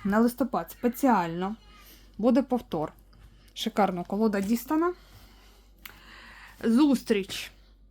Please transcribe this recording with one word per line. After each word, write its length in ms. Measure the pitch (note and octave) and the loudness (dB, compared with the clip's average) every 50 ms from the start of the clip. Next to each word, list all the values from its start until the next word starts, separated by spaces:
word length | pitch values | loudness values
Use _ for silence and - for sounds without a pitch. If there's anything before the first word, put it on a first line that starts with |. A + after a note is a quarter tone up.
| - | -4
на 140 | G3 G3+ A3 | 0 2 2
листопад 520 | A#3 A#3+ A#3+ - C#4 A3+ - F3+ E3+ - | 2 2 2 -2 -4 -2 -2 -6 -6 -8
спеціально. 840 | - - - B3 A#3 - - C4 A3+ F#3+ F3 E3 E3 F3 F#3 G3 A3 - - - - - - - - - - - - - | -10 -4 -2 -2 -2 0 2 2 2 2 0 -2 -4 -6 -6 -6 -6 -10 -16 -20 -20 -20 -20 -20 -20 -20 -20 -20 -8 0
Буде 240 | G3 A3+ A3+ C#4 | 2 2 4 4
повтор. 500 | B3+ - B3+ A#3 - - - D#3+ D3+ - - - _ _ - - - - _ _ _ - - | 2 0 -2 -4 -4 -4 -6 -6 -6 -6 -10 -16 _ _ -20 -20 -20 -20 _ _ _ -20 -12
Шикарно 500 | - - A3 - - G3+ F#3+ F#3 F3 F3 | -8 -8 -4 0 2 0 2 0 -4 -6
колода 360 | - G3+ G3+ A3 A3 G3 G3 | -6 -2 0 0 0 0 0
дістана. 540 | G3 G3 A#3 A#3 - - D#4 D#4 E4+ F4+ F4+ - - - - - - - - - - - _ _ _ _ _ _ - - - - - - - - - - - - - - - - - | -2 -2 -2 -2 -2 -2 0 0 0 0 -2 -6 -14 -20 -20 -20 -20 -20 -20 -20 -20 -20 _ _ _ _ _ _ -20 -20 -20 -20 -20 -20 -20 -20 -20 -20 -20 -20 -20 -20 -14 -6 -2
Зустріч 880 | A3+ A3 B3 D#4 C#4+ C4+ A#3 - - A3+ G3+ F#3 - - - - - - - - _ - _ - _ | 2 4 4 4 4 2 0 0 -2 -2 -2 -2 -6 -10 -12 -12 -14 -16 -20 -20 _ -20 _ -20 _